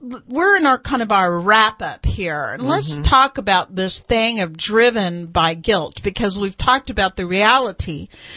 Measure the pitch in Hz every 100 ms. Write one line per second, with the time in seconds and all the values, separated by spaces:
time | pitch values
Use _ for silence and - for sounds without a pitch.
0 | 247 247 - 269 381 392 285 254 - 262
1 | 220 202 180 175 190 220 220 - 160 -
2 | - - 175 151 120 180 254 370 151 294
3 | - 262 277 269 202 185 - 185 190 -
4 | - 226 226 226 170 160 - 220 240 226
5 | 180 170 170 170 165 165 220 190 147 -
6 | 202 185 208 196 196 - 247 262 269 214
7 | 190 196 175 185 214 262 233 - - 143
8 | - - -